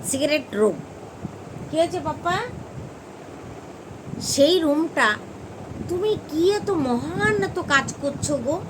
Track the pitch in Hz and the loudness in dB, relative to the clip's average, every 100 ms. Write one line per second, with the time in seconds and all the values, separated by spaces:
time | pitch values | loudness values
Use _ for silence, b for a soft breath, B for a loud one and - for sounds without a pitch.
0 | - 269 294 302 - 202 214 170 - - | -2 0 4 2 0 4 4 4 -6 -12
1 | - - - - - - - 311 339 349 | -14 -12 -12 -10 -12 -12 -4 2 2 2
2 | 311 302 349 370 480 - - - - - | -4 -2 0 0 -2 -8 -10 -12 -12 -14
3 | - - - - - - - - - - | -16 -16 -14 -14 -12 -14 -14 -14 -14 -14
4 | - - - - 285 359 320 294 320 - | -10 -6 -2 6 8 8 4 4 2 2
5 | 233 208 - - - - - - - 349 | 2 2 -6 -14 -14 -12 -12 -8 -4 0
6 | 427 427 - 302 349 415 415 359 262 240 | 2 0 -2 4 4 4 2 2 2 0
7 | 285 370 427 415 392 359 - 277 262 - | 0 0 2 2 2 -2 2 2 2 -2
8 | 285 277 - 285 233 330 403 | -4 -2 -2 0 0 -2 -4